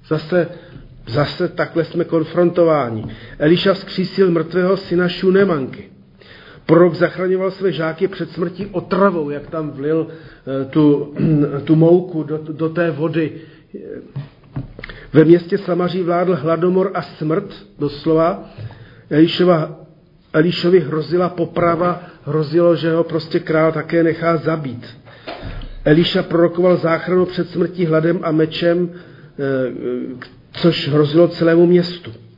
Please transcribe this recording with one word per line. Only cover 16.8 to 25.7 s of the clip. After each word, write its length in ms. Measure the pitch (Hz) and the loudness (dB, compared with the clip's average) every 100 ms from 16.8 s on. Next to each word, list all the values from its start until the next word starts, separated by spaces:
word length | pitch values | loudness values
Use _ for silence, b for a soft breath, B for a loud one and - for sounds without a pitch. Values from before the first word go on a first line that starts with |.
| 190 | 0
a 80 | 185 | -4
smrt, 520 | - - 156 175 202 - - - | -10 -8 -4 -2 -4 -18 -20 -6
doslova. 720 | 143 - 160 160 165 196 B B B B B B B | -6 -4 0 2 2 -2 B B B B B B B
Elišova, 680 | 151 160 - 180 165 156 - - _ _ _ _ | 4 4 4 2 2 0 -10 -20 _ _ _ _
Elišovi 480 | 156 170 170 175 180 | 2 2 2 4 4
hrozila 480 | 143 156 147 175 175 | 2 -6 -2 0 0
poprava, 760 | 175 165 - 170 165 180 170 B B | -2 -4 0 0 0 -2 -2 B B
hrozilo, 520 | 143 151 147 160 170 160 | -4 -4 0 2 4 4
že 160 | 165 | 0
ho 120 | 165 | 0
prostě 360 | 165 165 - 175 | 0 -4 -4 -6
král 320 | 170 160 160 | 0 2 2
také 300 | 156 147 170 | 0 -2 2
nechá 340 | 165 156 165 165 | 2 0 0 0
zabít. 500 | 143 160 139 113 - - B B B B B B B | 0 -4 -6 -10 -14 -20 B B B B B B B